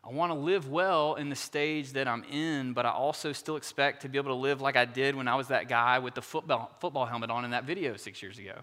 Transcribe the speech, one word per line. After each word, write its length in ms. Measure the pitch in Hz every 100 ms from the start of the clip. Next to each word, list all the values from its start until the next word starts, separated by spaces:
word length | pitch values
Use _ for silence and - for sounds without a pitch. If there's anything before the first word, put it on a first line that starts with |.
I 60 | -
wanna 240 | 135 175
live 340 | 156 147 196 139
well 460 | 147 190 170 151
in 160 | 151 143
the 60 | 135
stage 560 | - 151 151 156 139
that 160 | 135 131
I'm 160 | 117
in, 500 | - 143 160 147 127
but 140 | 123 120
I 20 |
also 440 | 110 139 151 156
still 220 | 139 - 156
expect 460 | - - 139 -
to 80 | 139
be 80 | 135
able 140 | 139
to 100 | 127
live 200 | 135 139
like 140 | 135 131
I 100 | 123
did 300 | 120 139 139
when 120 | 127
I 80 | 131
was 140 | 127
that 180 | 127 107
guy 320 | 127 120 127
with 160 | 127 123
the 80 |
football, 520 | - 156 160 127 117 -
football 260 | 175 143 120
helmet 240 | 117 117
on 160 | 117 123
in 60 |
that 140 | 120 131
video 320 | 180 147 101
six 260 | - 98
years 160 | 98 104
ago, 160 | 98 -